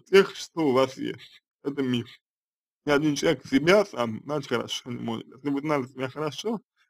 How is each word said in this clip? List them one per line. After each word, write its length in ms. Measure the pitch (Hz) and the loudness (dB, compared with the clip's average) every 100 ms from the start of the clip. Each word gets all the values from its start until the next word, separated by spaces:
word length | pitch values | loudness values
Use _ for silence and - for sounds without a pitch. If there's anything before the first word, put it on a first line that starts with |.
| - | 4
тех, 260 | 190 185 - | 4 4 -4
что 320 | - 170 151 | -10 -2 2
у 20 | |
вас 240 | 123 131 139 | 4 2 -2
есть. 460 | 120 135 - - _ _ | -10 -10 -16 -20 _ _
Это 180 | 143 143 | -8 -4
миф. 240 | 131 120 113 - _ _ _ _ _ _ 147 | -2 -2 -4 -16 _ _ _ _ _ _ 0
Ни 60 | |
один 240 | 143 151 143 | 2 2 2
человек 300 | 165 143 - | 0 0 0
себя 380 | 135 151 208 202 | 2 6 6 4
сам 360 | 123 117 110 | -2 -2 -4
знать 240 | 135 151 - | -6 -6 -2
хорошо 440 | 117 117 - 131 | -4 -2 -8 -8
не 80 | 120 | -8
может. 280 | 117 113 - | -6 -8 -10
Если 220 | 123 143 | -8 -4
бы 100 | 139 | -4
знали 240 | 151 147 127 | -2 -2 -4
себя 220 | 131 127 | -8 -8
хорошо, 520 | 143 151 - 214 214 - _ | -6 -8 -6 -6 -6 -8 _